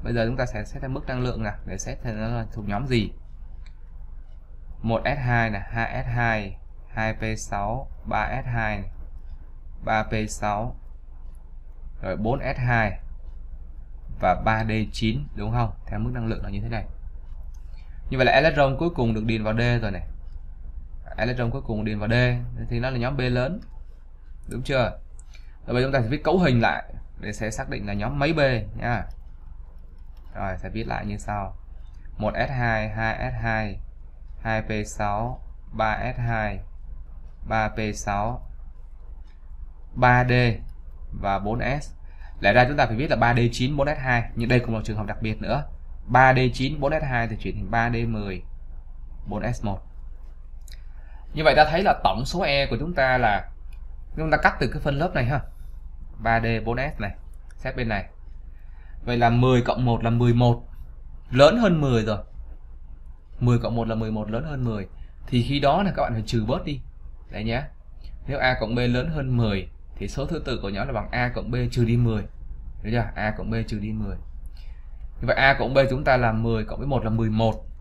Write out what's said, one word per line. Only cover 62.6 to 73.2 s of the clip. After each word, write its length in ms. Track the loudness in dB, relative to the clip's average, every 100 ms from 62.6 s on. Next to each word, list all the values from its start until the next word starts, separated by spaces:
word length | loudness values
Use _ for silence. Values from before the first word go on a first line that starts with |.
| -14 -14 -14 -14 -14 -16 -14 0
Mười 180 | 4 4
cộng 180 | 4 0
một 120 | 0
là 60 |
mười 160 | 0 0
một 200 | -2 0
lớn 140 | -2
hơn 200 | -2 -2
mười. 240 | 0 -2 -6 -10 -14 -14 0
Thì 160 | 2
khi 180 | 2 4
đó 220 | 4 6
là 100 | 4 2
các 60 |
bạn 100 | 0
phải 100 | 0 0
trừ 180 | 0 2
bớt 160 | 0
đi. 160 | -2 -6 -8 -14 -14 -14 -12
Đấy 140 | -6
nhé. 180 | -2 -2 -4 -12 -16 -14 -12 -10 -6
Nếu 120 | 0
A 180 | 2 2
cộng 140 | 0
B 40 | 2
lớn 320 | 2 2 0
hơn 220 | -2 0 2
mười 340 | 4 2 -4 -12 -14 -8
thì 120 | -6
số 180 | -4 -4
thứ 160 | -4
tự 140 | -4 -4
của 60 | -4
nhóm 180 | -4 -2
là 60 |
bằng 180 | -2 -2
A 180 | -2 0
cộng 160 | -2 -2
B 40 | -2 0
trừ 140 | 2
đi 120 | 4 4
mười. 260 | 4 2 -2 -10 -10 -10 -10 -8
Được 80 | -2
chưa? 120 | 0 0
A 200 | -2